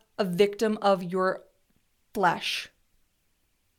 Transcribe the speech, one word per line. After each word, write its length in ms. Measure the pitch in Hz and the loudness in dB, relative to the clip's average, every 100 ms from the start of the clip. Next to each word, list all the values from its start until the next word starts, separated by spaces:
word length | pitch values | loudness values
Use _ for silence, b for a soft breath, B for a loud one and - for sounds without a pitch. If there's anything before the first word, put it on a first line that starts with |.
| _ - | _ -6
a 80 | 196 | -2
victim 540 | 175 202 202 220 214 | 2 2 2 -2 0
of 220 | 202 190 | 2 0
your 400 | 180 185 185 - - _ _ _ _ _ _ - | 0 -2 -2 -2 -8 _ _ _ _ _ _ 0
flesh. 540 | 185 156 - - - _ _ _ _ _ _ _ _ _ _ | 0 0 -4 -6 -8 _ _ _ _ _ _ _ _ _ _